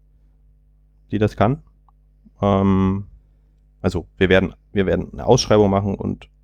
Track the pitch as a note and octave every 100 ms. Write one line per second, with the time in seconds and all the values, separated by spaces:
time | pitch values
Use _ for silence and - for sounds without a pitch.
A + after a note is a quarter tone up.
0 | _ _ _ _ _ _ _ _ _ _
1 | _ G2+ G#2+ - G#2 D3+ - _ _ _
2 | _ _ _ - G2+ G2 G2 F#2+ F#2+ G2
3 | G2+ - _ _ _ _ _ _ G2+ F2+
4 | - - F#2 F#2+ F#2 - _ G#2 F#2 F2+
5 | - - - B2 - G#2+ G2+ G2 G2+ G2
6 | G2+ F#2+ - _